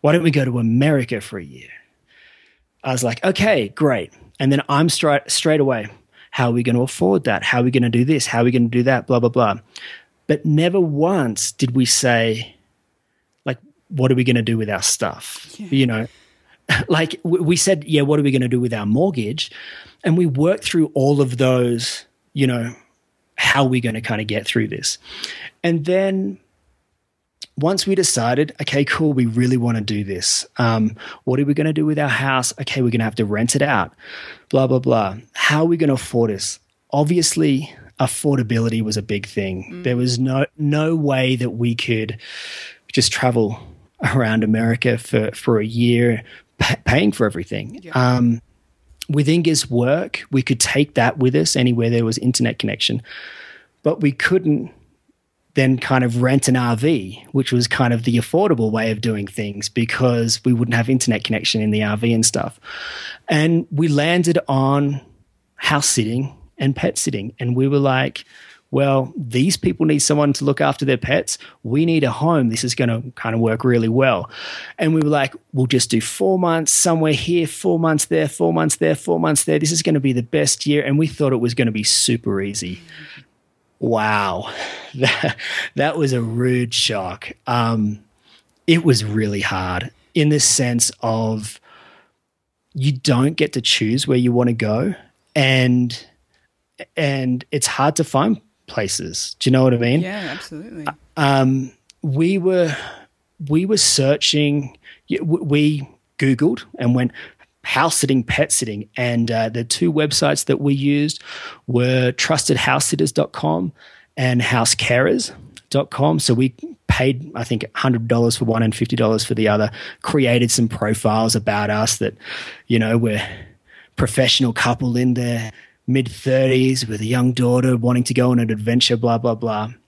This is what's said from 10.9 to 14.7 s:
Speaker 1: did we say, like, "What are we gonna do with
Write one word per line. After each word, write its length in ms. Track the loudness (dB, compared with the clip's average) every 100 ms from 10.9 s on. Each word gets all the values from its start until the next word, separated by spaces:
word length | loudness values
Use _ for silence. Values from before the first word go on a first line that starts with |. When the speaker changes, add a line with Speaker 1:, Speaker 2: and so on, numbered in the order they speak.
| 2 0 2 -2 -2 -6
Speaker 1:
did 220 | -4 -2
we 100 | 0
say, 680 | 2 2 2 2 0 -2 -8 _ _ _ _ _ _ _ _ _
like, 140 | -8 -8 _ _ _
"What 220 | 0 2
are 40 |
we 100 | 2
gonna 180 | 2 2
do 140 | 0 -2
with 140 | -2